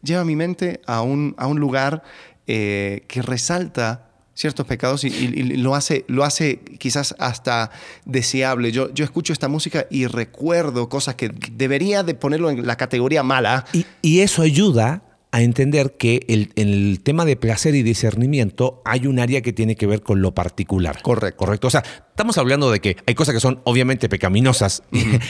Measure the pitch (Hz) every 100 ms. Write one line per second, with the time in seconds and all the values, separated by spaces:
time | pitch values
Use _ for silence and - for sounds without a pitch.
0 | 139 175 165 151 170 175 180 139 - 117
1 | 120 143 147 - 127 151 143 131 135 156
2 | - - - _ - 110 104 101 101 101
3 | - 127 120 123 - 175 180 - 113 120
4 | - _ _ - 156 139 131 120 127 139
5 | 139 - 123 127 127 135 127 143 - 139
6 | - 127 143 - 156 - - - 127 143
7 | 139 - 131 120 - 117 113 - - -
8 | - 131 120 131 131 123 117 120 131 139
9 | 147 - 131 156 135 151 147 156 - 135
10 | 127 117 113 - 151 170 151 120 120 139
11 | 139 127 113 - - 113 131 139 190 202
12 | 170 147 139 151 165 127 120 117 127 123
13 | 127 151 131 131 110 127 - 165 - -
14 | 156 175 196 - 160 143 208 117 110 175
15 | - _ _ 120 120 120 135 147 135 -
16 | 117 123 - 110 104 - 104 101 101 95
17 | - 160 165 135 113 110 160 143 117 107
18 | 113 101 127 147 - - 127 - - 123
19 | 135 127 120 131 120 101 110 110 101 104
20 | - 98 95 87 90 - 95 95 85 71
21 | - 120 95 - 95 104 127 135 - -
22 | _ - 220 180 127 139 135 104 101 90
23 | - 117 131 117 131 127 - 123 127 131
24 | 107 95 98 101 131 123 98 - - -
25 | 113 117